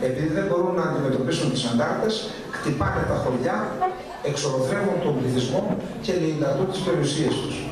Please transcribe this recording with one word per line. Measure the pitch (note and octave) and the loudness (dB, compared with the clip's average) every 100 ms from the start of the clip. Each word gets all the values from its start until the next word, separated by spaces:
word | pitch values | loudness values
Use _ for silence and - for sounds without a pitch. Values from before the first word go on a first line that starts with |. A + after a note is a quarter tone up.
| C3 | 0
Επειδή | B2+ D#3 D#3 | 0 0 0
δεν | - | 2
μπορούν | F3 F3+ F3 | 2 2 2
να | D#3+ | 0
αντιμετωπίσουν | C#3+ C#3 - - D#3+ - | 0 0 0 2 2 2
τους | - A#3+ | 0 0
αντάρτες, | A#3 - - A3 - - - - - | 2 2 2 0 0 -4 -8 -8 -6
χτυπάνε | - - - - - | -2 0 0 0 0
τα | - | 0
χωριά, | - B2+ - G#3 A3 - F#4 F#4 - - C#3+ | 0 0 0 0 -2 -2 -2 -2 -10 -6 -4
εξολοθρεύουν | C#3 D3 C3+ C3 G3 G3 F3 D3+ | -2 0 0 0 2 0 2 2
τον | C3+ | 0
πληθυσμό | B2+ B2 A#2 - - - - - - | 2 2 2 0 0 -2 -4 -8 -2
και | F3+ | 0
λαιλατούν | D#3+ D3 C#3 - F#3 | 0 0 0 2 0
τις | - F#3 | 0 0
περιουσίες | E3 C#3+ D3 D#3 - | 2 2 2 2 0
τους. | - A#2+ - | -2 -4 -6